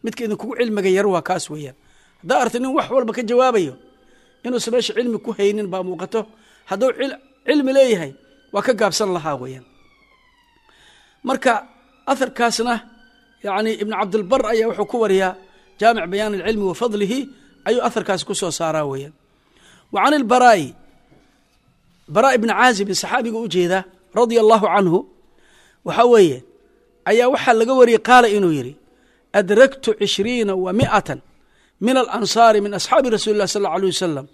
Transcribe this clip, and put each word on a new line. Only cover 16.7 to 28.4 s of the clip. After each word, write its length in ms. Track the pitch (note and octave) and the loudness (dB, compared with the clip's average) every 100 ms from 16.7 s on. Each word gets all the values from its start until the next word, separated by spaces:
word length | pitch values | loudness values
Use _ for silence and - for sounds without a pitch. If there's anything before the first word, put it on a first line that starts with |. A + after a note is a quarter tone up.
Fadlihi, 440 | E3 A#3+ G#3 G3 B3+ C4+ - _ _ - | -4 -6 -4 -4 -4 -8 -16 _ _ -4
ayuu 160 | A#3+ | -2
atharkaas 400 | A#3+ A3+ G3+ F#3 | -2 -6 -6 -6
ku 100 | - | -6
soo 160 | F#3+ F#3 | -8 -6
saaraa 360 | - E3 D#3 D3 | -6 -4 -4 -6
weeyaan. 260 | C3+ C#3+ _ _ _ _ _ _ _ _ | -8 -12 _ _ _ _ _ _ _ _
Wa 60 | G3+ | 0
can 100 | A3+ | 2
il-Baraa'i, 540 | D4 A#3 B3 B3 G#3 C3+ - - _ _ _ _ _ _ _ _ _ _ _ - | 2 2 4 6 4 0 -10 -20 _ _ _ _ _ _ _ _ _ _ _ -4
Baraa' 260 | D#3 C4+ | 2 4
ibn 140 | B3+ A3+ | 2 0
Caazib, 400 | G3 B3 G#3 G3+ | 4 2 2 -2
saxaabiga 500 | F#3 - B3 A#3 A3+ | -4 -2 -4 -2 -6
u 80 | A3+ | -4
jeeda, 360 | F3+ F3 F#3+ F#3 _ _ | -2 0 0 -4 _ _
radiyallahu 520 | - A#3+ A#3 G#3+ A3 G3 | 0 2 4 6 4 4
canhu, 320 | F#3 F#3 F3 C#4 _ _ _ _ _ _ _ F3 | 2 2 0 -2 _ _ _ _ _ _ _ -8
waxa 180 | G#3 A#3+ | 2 6
weeye, 320 | A#3 F3 B2+ - _ _ _ _ _ - | 6 6 2 -10 _ _ _ _ _ 0
ayaa 220 | A3 B3 | 2 2
waxaa 240 | C4+ - | 2 2
laga 200 | A3+ A3+ | 2 2
wariyey, 240 | C4 A#3+ A3 | 4 6 4
qaala, 300 | A3 B3 A#3 | 6 6 6
inuu 240 | G#3 | 2